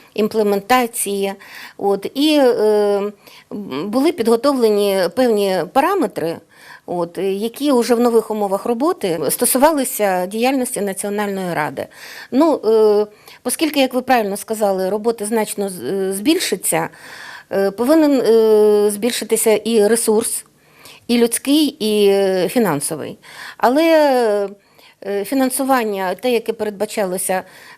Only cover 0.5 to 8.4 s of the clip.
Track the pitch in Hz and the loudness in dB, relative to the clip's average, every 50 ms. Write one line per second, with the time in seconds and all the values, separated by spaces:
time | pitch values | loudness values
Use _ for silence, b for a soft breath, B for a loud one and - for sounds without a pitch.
0.5 | 196 196 196 - 254 254 240 233 - - - 196 202 196 196 196 196 196 B B | 0 0 0 2 2 2 2 0 -4 -6 -6 -6 -4 -4 -4 -4 -6 -8 B B
1.5 | B B B B B - 196 202 196 196 - - - 262 294 311 302 294 269 240 | B B B B B -4 -2 0 0 -2 -4 -6 -2 0 2 2 4 4 4 4
2.5 | - - 214 214 214 208 208 202 202 196 202 208 208 B B B B B B - | 4 2 2 2 4 2 2 2 0 0 -2 -4 -8 B B B B B B -14
3.5 | - 208 202 - 127 143 175 208 208 262 277 349 349 254 220 226 233 226 254 285 | -12 -12 -10 -8 -8 -8 -6 -4 -2 0 0 0 0 0 0 2 2 2 2 0
4.5 | 277 254 226 214 208 202 208 202 196 190 175 170 - 262 262 240 214 208 202 190 | 0 2 2 2 2 2 0 0 0 0 -2 -2 0 0 2 2 2 2 0 0
5.5 | 185 175 156 185 - 262 302 359 403 370 240 185 - 151 151 170 160 - B B | 0 -2 -2 -2 0 0 0 2 0 0 -2 -2 -4 -4 -6 -6 -6 -8 B B
6.5 | B B B B B B _ - 175 175 170 170 170 170 190 196 190 196 220 226 | B B B B B B _ -8 -6 -4 -4 -6 -6 -6 -4 -4 -4 -4 -4 -6
7.5 | 226 - 277 294 262 240 226 233 240 226 240 240 233 220 220 - 214 214 | -6 -4 0 2 2 2 2 2 2 2 2 2 2 2 0 0 -2 -4